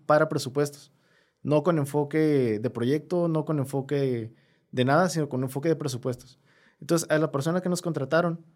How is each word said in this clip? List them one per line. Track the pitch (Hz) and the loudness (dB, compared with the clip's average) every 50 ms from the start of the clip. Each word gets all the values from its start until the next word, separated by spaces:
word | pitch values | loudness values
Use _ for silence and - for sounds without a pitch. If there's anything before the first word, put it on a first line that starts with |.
| - | 2
para | - 151 151 156 156 | 4 4 4 4 2
presupuestos. | 160 - - 131 127 143 147 143 - - - _ _ _ _ _ _ _ _ _ _ _ | 0 -4 -4 -2 -2 -2 -2 -2 -4 -14 -20 _ _ _ _ _ _ _ _ _ _ _
No | - 127 147 151 147 | -2 2 2 2 4
con | 180 170 | 2 2
enfoque | 151 139 139 - 147 143 143 - 156 156 151 147 139 127 113 107 104 | 0 0 0 0 -2 -2 0 0 2 2 4 4 4 2 2 0 0
de | 113 120 | -2 -4
proyecto, | 107 117 120 127 143 151 147 - 180 175 170 | -4 -2 0 0 0 -2 -2 -2 -2 0 0
no | 170 160 156 151 | 0 0 -2 -2
con | 165 156 147 | -2 -2 -2
enfoque | 131 135 - 139 131 135 147 143 139 135 127 117 110 117 - _ _ _ _ _ _ - | -2 -2 -4 -6 -4 -2 -2 -2 0 -2 -2 -4 -6 -8 -14 _ _ _ _ _ _ -8
de | - 127 123 | -2 0 2
nada, | 131 143 160 185 175 | 4 4 4 4 2
sino | - 165 147 143 | 0 -2 -2 -2
con | - 127 135 | -2 -4 -4
enfoque | 127 - 143 143 165 | -4 -4 -2 0 0
de | 160 | 0
presupuestos. | 143 151 139 123 120 - 131 120 - - - - _ _ _ _ _ _ _ _ - | 0 -2 -6 -6 -6 -6 -6 -8 -8 -12 -20 -20 _ _ _ _ _ _ _ _ -10
Entonces, | - 131 165 165 170 - | -2 0 0 0 2 2
a | 156 | 0
la | 156 160 151 | 0 0 0
persona | 147 139 135 160 170 180 | -2 -2 -2 -2 -2 -2
que | 180 180 | -2 -2
nos | 180 170 | -4 -2
contrataron, | - 175 156 147 135 131 156 165 175 170 165 165 - _ _ | -4 -4 -4 -4 -2 0 0 2 2 0 -2 -6 -12 _ _